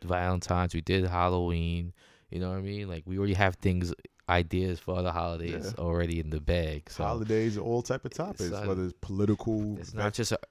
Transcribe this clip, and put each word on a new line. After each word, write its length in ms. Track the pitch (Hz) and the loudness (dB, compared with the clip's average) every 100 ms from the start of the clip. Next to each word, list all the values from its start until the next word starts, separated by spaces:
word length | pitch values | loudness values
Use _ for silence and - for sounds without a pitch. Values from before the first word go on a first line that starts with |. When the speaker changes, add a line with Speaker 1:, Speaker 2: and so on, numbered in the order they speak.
Speaker 1:
Valentine's. 680 | 85 90 90 90 - 90 90 | 0 0 2 0 2 2 2
We 60 | 85 | 0
did 220 | 80 95 90 | 0 2 2
Halloween. 840 | 87 90 90 87 85 85 85 87 - - - - | 2 4 4 2 0 0 -2 -4 -10 -20 -20 -10
You 100 | 90 | -6
know 100 | 92 | -4
what 80 | 95 | -4
I 40 | |
mean? 260 | 98 104 101 | -6 -8 -8
Like, 160 | 82 80 | -8 -6
we 120 | 92 | -2
already 160 | 101 | 2
have 220 | 92 98 87 | 6 4 4
things, 360 | 101 90 87 - - _ - | 2 2 0 -4 -10 _ 2
ideas 500 | 87 82 90 92 85 | 2 4 2 0 -2
for 160 | - 90 | -2 -2
other 160 | 90 | 0
holidays 600 | 85 85 82 85 85 - - | 0 -2 -4 -4 -4 -6 -4
Speaker 2:
Yeah. 60 | |
Speaker 1:
already 340 | 85 85 85 85 | 0 2 2 0
in 100 | 76 | -2
the 100 | 76 | -2
bag. 500 | 73 87 80 76 - | 2 2 2 -4 -10
So 140 | - | -6
Speaker 2:
Holidays, 520 | 101 117 107 110 113 104 | -4 -2 2 2 2 0
all 240 | 113 120 | 0 -2
type 220 | 120 127 | 0 -4
of 80 | 120 | -6
topics, 280 | - 180 - | -8 -8 -4
Speaker 1:
it's 80 | 90 | -4
not, 140 | 101 101 | -2 -2
Speaker 2:
whether 180 | 92 | 0
it's 100 | 92 - | -2 -4
political, 760 | - 98 104 104 - 107 104 104 | -6 0 2 2 0 -2 -2 -4
Speaker 1:
it's 140 | 87 | -8
not 100 | 110 | -2
Speaker 2:
that's 120 | 104 104 | -2 0
Speaker 1:
just 160 | 110 | -2
a, 60 | - - | -2 -6